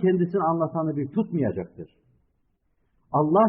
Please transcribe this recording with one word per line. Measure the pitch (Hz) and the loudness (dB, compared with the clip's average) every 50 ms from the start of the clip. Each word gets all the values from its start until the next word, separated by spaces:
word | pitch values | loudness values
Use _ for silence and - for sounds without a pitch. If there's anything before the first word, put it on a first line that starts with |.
kendisini | 185 185 185 175 175 175 190 196 | 2 2 2 2 0 0 0 0
anlatanı | 160 165 165 165 160 151 170 165 160 156 143 | 0 0 0 0 -2 -2 -2 -4 -4 -2 -2
bir | 147 135 135 | -4 -6 -4
tutmayacaktır. | - 214 226 - 175 156 123 101 85 95 87 - - - 80 - _ _ _ _ _ _ _ _ _ _ _ _ _ _ _ _ _ _ _ _ _ _ _ - | -4 -4 -4 -2 -2 -2 -2 -2 -2 -6 -8 -10 -12 -18 -18 -18 _ _ _ _ _ _ _ _ _ _ _ _ _ _ _ _ _ _ _ _ _ _ _ -4
Allah | - 143 151 151 170 208 226 | 0 0 2 4 4 4 4